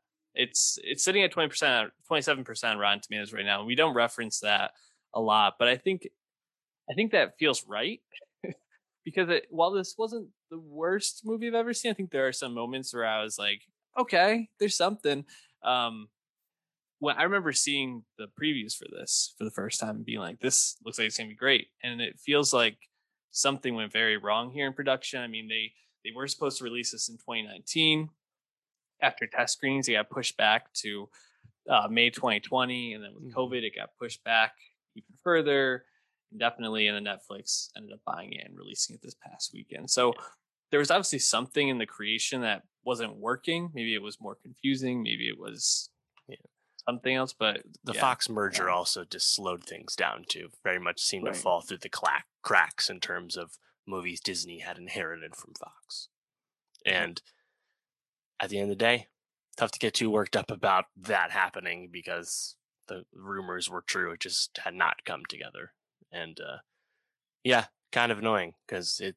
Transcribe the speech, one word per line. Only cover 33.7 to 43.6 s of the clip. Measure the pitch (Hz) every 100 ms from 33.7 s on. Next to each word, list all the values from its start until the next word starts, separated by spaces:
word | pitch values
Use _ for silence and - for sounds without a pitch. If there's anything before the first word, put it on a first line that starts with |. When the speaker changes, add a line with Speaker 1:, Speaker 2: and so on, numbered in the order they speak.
| 101
Speaker 1:
got | 104 _
pushed | 120 -
back | 117 113 110 - _ _ _
even | 110 - _
further, | 175 170 147 139 135 127 - _ _ _ _
indefinitely, | 107 117 117 113 110 107
and | 104
then | 104
Netflix | 95 - 101 - - - -
ended | 104
up | 104 -
buying | 85 87
it | - -
and | -
releasing | 50 - - -
it |
this | -
past | - - - -
weekend. | - - - 127
So | - 123 117
Speaker 2:
Yeah. | - - _ _ _
Speaker 1:
there | 147
was | 143
obviously | 175 185 135
something | - 113 131 147 139
in | 127
the | 110
creation | - 104 113 - 131
that | 117 98 - _
wasn't | 123 120 113 110
working. | 107 127 - 170